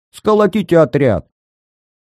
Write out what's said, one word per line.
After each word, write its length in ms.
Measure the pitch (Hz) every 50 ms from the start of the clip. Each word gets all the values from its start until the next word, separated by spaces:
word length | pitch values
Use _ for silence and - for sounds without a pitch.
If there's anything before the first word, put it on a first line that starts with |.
| _ _
Сколотите 680 | _ - - 208 214 208 214 202 - 214 196 - 170 165
отряд. 500 | 156 - - 139 139 120 98 78 - _ _ _ _ _ _ _ _ _ _ _ _ _ _ _ _ _ _